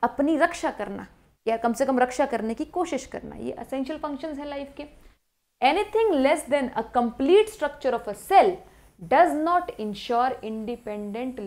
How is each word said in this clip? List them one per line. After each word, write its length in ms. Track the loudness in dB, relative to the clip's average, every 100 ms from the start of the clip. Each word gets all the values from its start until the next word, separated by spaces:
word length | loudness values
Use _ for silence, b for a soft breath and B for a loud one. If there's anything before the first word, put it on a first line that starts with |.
अपनी 320 | -2 0 0 2
रक्षा 320 | 2 0 -6
करना, 340 | -6 -8 -10 -14 -20 _ _ -4
या 120 | -2
कम 160 | 0
से 120 | 0 0
कम 140 | 2
रक्षा 260 | 2 2 -2
करने 280 | -2 -4
की 120 | -6 -6
कोशिश 380 | -4 -2 -4 -6
करना, 300 | -12 -12 -10
ये 160 | -10
एसेंशियल 480 | -10 -8 -6 -6 -6
फंक्शंस 380 | -8 -8 -8 -10
हैं 80 | -10
लाइफ 280 | -10 -12 -14
के। 80 | -18 -20 b b _ _ _ _
Anything 520 | 2 2 0 2 2 4
less 280 | 4 2 2
than 220 | 0 0
a 100 | -4 -2
complete 580 | 0 0 0 6 6 6
structure 400 | 0 -6 -2 -2
of 140 | -2 -4
a 80 | -10
cell 300 | 4 6 6 2 b b b _
does 340 | 2 6 6 4
not 300 | 2 2 0 -6
ensure 520 | -8 -8 -2 0 0 -2
independent 1000 | -8 -8 -8 -8 -10 -10 -8 -8 -8 -8